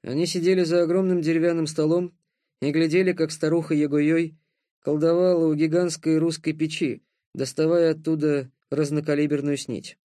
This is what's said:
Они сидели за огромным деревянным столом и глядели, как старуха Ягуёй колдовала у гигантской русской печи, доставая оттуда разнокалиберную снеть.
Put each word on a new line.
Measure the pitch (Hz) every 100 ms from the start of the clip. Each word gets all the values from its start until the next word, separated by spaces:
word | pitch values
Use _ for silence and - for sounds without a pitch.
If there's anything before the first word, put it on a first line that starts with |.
Они | - 139
сидели | 175 180 170 185
за | 170 175
огромным | 165 185 185 180
деревянным | 156 165 170 170 156
столом | - 151 175 180 _ _ _ _ _
и | 139
глядели, | 151 165 175 185
как | 180 160
старуха | - 156 170 -
Ягуёй | 151 147 147 147 165 165 160 _ _ _ _
колдовала | - 151 165 170 180 175 160
у |
гигантской | 151 160 170 180 170 160 156
русской | 165 156 160
печи, | 156 156 156 151 113 _ _ _
доставая | - 131 - 160 175 165
оттуда | 156 160 156 151 143 131 _ _
разнокалиберную | 139 143 151 151 147 151 147 143 139
снеть. | - 110 - -